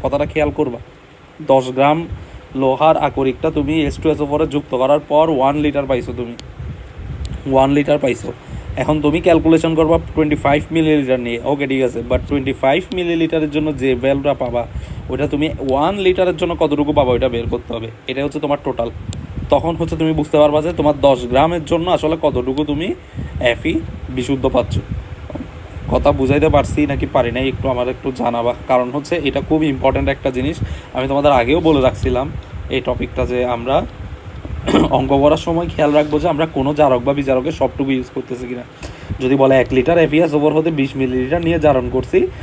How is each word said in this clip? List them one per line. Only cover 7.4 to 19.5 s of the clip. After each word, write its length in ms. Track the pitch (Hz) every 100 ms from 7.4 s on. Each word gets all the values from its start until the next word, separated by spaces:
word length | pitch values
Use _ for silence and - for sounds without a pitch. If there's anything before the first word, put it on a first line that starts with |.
| 135
ওয়ান 180 | 131 135
লিটার 280 | 143 143 147
পাইছো। 340 | 139 117 - - - - - -
এখন 240 | 139 151
তুমি 200 | 147 165
ক্যালকুলেশন 540 | 175 165 165 160 165
করবা 240 | 156 156 165
টোয়েন্টি 380 | - - 151 147
ফাইভ 260 | 147 147 151
মিলিলিটার 500 | 160 156 151 131 127
নিয়ে, 200 | 120 117
ওকে 220 | 123 143 139
ঠিক 160 | 135
আছে, 200 | 127 120 117
but 80 | 127 -
টোয়েন্টি 240 | 143 135
ফাইভ 300 | 127 135 156 185
মিলিলিটারের 560 | 185 175 170 160 165 151
জন্য 280 | 151 151 139
যে 160 | 131
ভ্যালুটা 400 | 123 135 139 143
পাবা 320 | 135 123 120 113 - - - -
ওইটা 200 | 131 143
তুমি 220 | 147 156 - 135
ওয়ান 300 | 135 160 202
লিটারের 380 | 185 185 185 165
জন্য 200 | 175 165
কতটুকু 360 | 156 143 147
পাবা 200 | 151 131
ওইটা 160 | 120 127
বের 220 | 117 117
করতে 240 | 139 -
হবে, 140 | 113 113 110 -
এটাই 180 | 131
হচ্ছে 160 | 143 151
তোমার 180 | 143 143
টোটাল। 260 | 147 123 117 - - - - - -